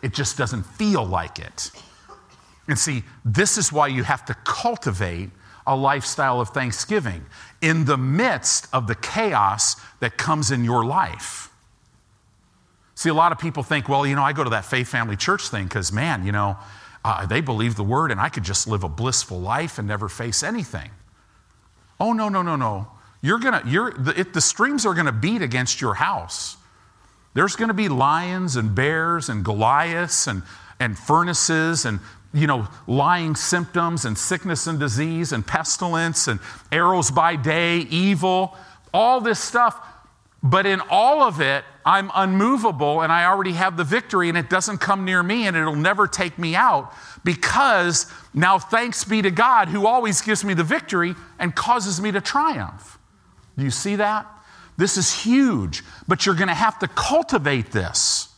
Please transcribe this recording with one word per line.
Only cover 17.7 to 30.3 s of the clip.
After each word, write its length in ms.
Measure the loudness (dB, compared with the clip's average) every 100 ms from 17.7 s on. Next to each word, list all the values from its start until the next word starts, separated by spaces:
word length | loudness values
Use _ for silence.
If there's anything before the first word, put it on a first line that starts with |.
| -2
the 80 |
word 280 | 0 0 0
and 100 | 0
I 80 | -2
could 140 | -4
just 240 | -4 -4 -2
live 160 | -2
a 40 | -4
blissful 540 | -4 -2 -2 -4 -8
life 380 | -4 -4 -4 -6
and 80 | -6
never 200 | -4 -6
face 360 | -8 -6 -4
anything." 480 | -4 -6 -6 -10 -12 -20 _ _ _ _ _ _ _ _ _ _
Oh, 140 | -2
no, 160 | 0 0
no, 140 | -2
no, 120 | -2 -2
no. 320 | -2 -4 -8 -14 -20 _
You're 200 | 0 0
gonna, 240 | 2 0 0
you're, 260 | 0 0
the, 260 | -2 -2 0
it, 160 | -2
the 80 | 0
streams 440 | 0 2 0 2 0
are 80 |
gonna 180 | 2 0
beat 300 | 0 0 0
against 400 | -2 -2 -2 -2
your 140 | -2 0
house. 600 | 0 -2 -6 -10 -10 -14 _ _ _ _ _ _ _
There's 220 | 0 0 2
gonna 180 | -2
be 160 | 0 0
lions 680 | 2 2 2 -2 -4 -2 0
and 200 | 0 2
bears 520 | 2 2 0 -2 -2
and 160 | -4
Goliaths 840 | -2 2 4 4 2 -2 -2 -2
and, 160 | -2